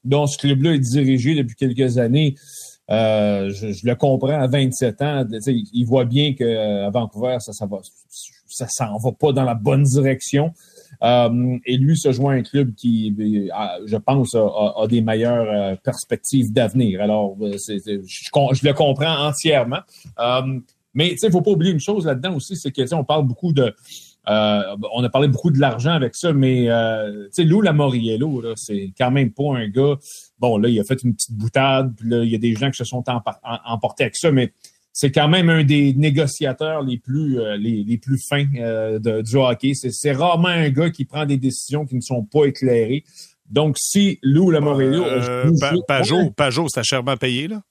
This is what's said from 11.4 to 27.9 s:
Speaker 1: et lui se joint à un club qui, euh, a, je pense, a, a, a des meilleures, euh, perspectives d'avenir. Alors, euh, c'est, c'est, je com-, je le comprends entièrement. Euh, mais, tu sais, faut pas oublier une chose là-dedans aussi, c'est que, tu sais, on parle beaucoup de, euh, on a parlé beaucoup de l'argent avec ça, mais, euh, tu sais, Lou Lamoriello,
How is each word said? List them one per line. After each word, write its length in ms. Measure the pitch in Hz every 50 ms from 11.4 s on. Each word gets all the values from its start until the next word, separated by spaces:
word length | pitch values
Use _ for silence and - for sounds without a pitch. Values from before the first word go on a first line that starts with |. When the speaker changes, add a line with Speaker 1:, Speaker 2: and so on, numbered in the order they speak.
| 123 127 127 120 _
Speaker 1:
et 100 | 123 127
lui 200 | 127 135 147 165
se 140 | 156 - 143
joint 240 | 127 117 135 139 139
à 40 | 131
un 40 |
club 320 | 110 - - 143 139 123 104
qui, 400 | - - 120 117 110 110 107 101 104
euh, 300 | 107 107 107 104 98 90 85
a, 240 | 101 107 92 87 90 101
je 100 | 104 107
pense, 380 | 107 - - 135 139 123 - -
a, 60 | 113
a, 420 | 107 98 - 107 104 101 - 110
a 40 | 110 107
des 140 | 120 117
meilleures, 440 | 110 110 110 110 117 120 120 120 113 107
euh, 280 | 107 104 101 95 95
perspectives 760 | 92 _ 135 - - - _ 120 107 - - - 135 120 107
d'avenir. 480 | 110 131 117 107 113 131 123 104 92 92
Alors, 360 | 104 104 104 107 104 98 98 98
euh, 160 | 107 104 101 98
c'est, 200 | - - 104 98
c'est, 220 | 92 107 101 98 92
je 260 | 92 - - - -
com-, 180 | - 147 139 127
je 140 | 135 - 135
le 60 | 143 139
comprends 520 | 147 156 143 135 139 147 165 160 139 147 151
entièrement. 520 | 143 - - 165 151 135 120 120 147 180 - _ _ - - - - -
Euh, 400 | 120 120 127 131 131 135 135 127 - _ _ _ _ _ _
mais, 160 | 127 165 175
tu 80 | 180 -
sais, 120 | - 220
faut 120 | 170 180
pas 100 | - 208
oublier 200 | 196 160 165 196
une 80 | 180 147
chose 260 | - - 208 208 165
là-dedans 280 | 160 135 123 135 190 180
aussi, 220 | 139 - - 190
c'est 160 | 160 - 143
que, 100 | - -
tu 60 | 131 120
sais, 60 | 170
on 100 | 160 131
parle 200 | - 151 156 143
beaucoup 260 | 127 123 - - 175
de, 220 | 151 139 127 110 - _ _ - - - - - _ _ _
euh, 360 | - 104 107 107 107 104 104 98 92 101 101 107 104 110
on 80 | 120 123
a 40 | 120
parlé 160 | - 131 147 147
beaucoup 220 | 127 - - 175
de 80 | 139 135
l'argent 320 | 143 135 113 113 120 156
avec 240 | 170 156 131 113 -
ça, 180 | - - 170
mais, 380 | 151 139 135 131 131 127 123 117
euh, 540 | 117 117 113 113 110 110 107 104 104 107 101
tu 40 | -
sais, 120 | - 180 170
Lou 160 | 156 175 208
Lamoriello, 800 | 208 180 151 147 147 135